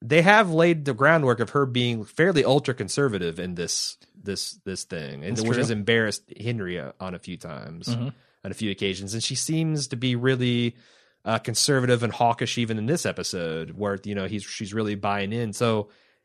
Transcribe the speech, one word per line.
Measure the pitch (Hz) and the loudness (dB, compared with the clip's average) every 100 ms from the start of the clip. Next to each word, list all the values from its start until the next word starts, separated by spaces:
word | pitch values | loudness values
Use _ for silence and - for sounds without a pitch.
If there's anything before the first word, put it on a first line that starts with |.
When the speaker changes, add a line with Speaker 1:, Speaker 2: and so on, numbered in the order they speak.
Speaker 1:
They | 117 156 | 2 4
have | 170 208 196 | 8 6 6
laid | 160 175 165 139 | 4 4 4 0
the | |
groundwork | 117 139 165 135 113 | 4 6 6 6 2
of | 113 | 2
her | 143 135 | 0 2
being | 123 120 117 | 2 0 0
fairly | 101 - 170 165 123 | -4 0 2 4 4
ultra-conservative | 139 131 120 95 - 143 101 85 82 | 4 2 -4 -4 0 0 0 -2 -4
in | 90 87 | -6 -4
this, | 82 - - - _ _ | -4 -4 -6 -10 _ _
this, | 101 95 - - | -8 -6 -8 -10
this | - 92 | -10 -8
thing, | - 87 71 71 | -8 -10 -10 -10
and | 82 113 | -6 -2
Speaker 2:
That's | |
Speaker 1:
which | 110 120 | 0 0
Speaker 2:
true. | |
Speaker 1:
has | 117 | 0
embarrassed | 110 101 117 110 101 - - | 0 2 2 2 -2 -10 -10
Henry, | 110 120 92 90 | -6 -4 -4 -6
uh, | 67 - | -8 -10
on | 95 | -10
a | 87 | -10
few | - 87 | -10 -12
times, | - 69 57 82 90 | -12 -12 -12 -12 -6
Speaker 2:
Mm-hmm. | 120 127 - _ _ | -4 -6 -8 _ _
Speaker 1:
on | 98 | -12
a | |
few | 95 110 | -6 -4
occasions. | 95 98 92 98 | -2 -2 -2 -6
And | 110 | -6
she | - | -4
seems | 131 - 160 160 151 127 | -4 -2 0 0 -2 -4
to | 120 | -4
be | 127 120 | -2 0
really, | 127 131 123 120 120 - _ _ _ _ - | 2 2 2 2 0 -2 _ _ _ _ -2
uh, | 113 | -2
conservative | - 113 - 135 123 120 | 0 0 2 2 4 2
and | 113 | 2
hawkish | - 117 113 120 - | 2 2 2 -2 -2
even | 117 110 | -2 -2
in | 110 | -2
this | 170 | -2
episode, | 107 92 90 92 82 80 80 | -2 -4 -4 -4 -2 -4 -6
where, | 90 104 98 | -4 -4 -4
you | 104 | -4
know, | 101 95 | -4 -4
he's, | 101 | -6
she's | - - 104 | -8 -10 -6
really | 107 107 | -2 -2
buying | 101 98 101 98 | -2 0 0 -2
in. | 117 117 | -2 -4
So | 98 120 110 101 _ _ _ | 0 0 2 -2 _ _ _